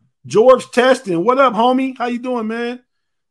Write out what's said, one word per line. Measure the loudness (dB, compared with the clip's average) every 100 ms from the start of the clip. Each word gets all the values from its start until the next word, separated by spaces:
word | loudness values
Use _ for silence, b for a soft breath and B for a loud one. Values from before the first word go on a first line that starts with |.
| _ _
George | -4 2 4 4 2
Teston, | 0 2 0 -2 -4
what | 0 2
up, | 2
homie? | 2 0 0 -4 -6
How | -8
you | -6
doing, | -6 -6 -6
man? | -6 -8 -10 _ _ _ _ _